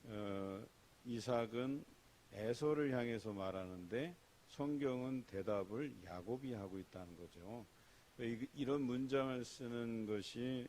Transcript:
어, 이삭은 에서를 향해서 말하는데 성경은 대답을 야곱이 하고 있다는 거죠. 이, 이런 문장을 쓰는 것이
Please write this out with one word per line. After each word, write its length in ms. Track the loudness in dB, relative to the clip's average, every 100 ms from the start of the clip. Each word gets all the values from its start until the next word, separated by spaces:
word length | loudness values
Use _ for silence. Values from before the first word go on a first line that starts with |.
| -8
어, 600 | -4 -2 0 -2 -4 -8 -16 -20 -14
이삭은 800 | -4 -2 2 2 2 0 0 -2 -6 -18 -20 -20 -14
에서를 600 | -2 0 4 4 4 4
향해서 400 | 4 2 0 -2
말하는데 800 | 0 0 0 -4 -6 -2 0 0 -4 -18 -20 -16
성경은 800 | -2 0 2 2 2 0 -2 -2
대답을 680 | -2 4 2 2 -2 -4 -6 -8
야곱이 480 | -6 -2 -2 -2
하고 260 | -2 -2 -4
있다는 380 | -6 -10 -10 -10
거죠. 480 | -12 -12 -8 -8 -10 -18 -20 -20 -20 -4
이, 260 | -2 0 -4
이런 300 | -2 2 4
문장을 600 | 4 2 4 4 4 0
쓰는 640 | -4 -6 -4 -2 0 0 2
것이 600 | 0 0 -2 0 0